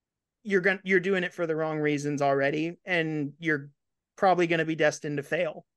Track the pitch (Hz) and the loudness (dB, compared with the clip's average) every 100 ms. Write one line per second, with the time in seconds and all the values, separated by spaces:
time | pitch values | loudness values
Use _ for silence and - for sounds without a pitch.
0 | _ _ _ _ 214 190 185 190 190 190 | _ _ _ _ 0 2 2 0 2 2
1 | 180 190 175 - 165 156 156 156 151 147 | 2 0 -2 -4 -2 -2 -2 0 0 0
2 | 147 143 139 139 139 151 165 175 196 175 | -2 0 2 2 2 0 -4 -6 -4 -2
3 | 160 156 139 143 160 151 143 _ _ _ | 0 -2 -4 -6 -2 -2 -4 _ _ _
4 | _ - 196 175 170 170 160 156 151 151 | _ 0 2 4 2 2 0 2 0 0
5 | 151 147 139 151 151 170 - | -6 -6 -4 -4 -4 -6 -16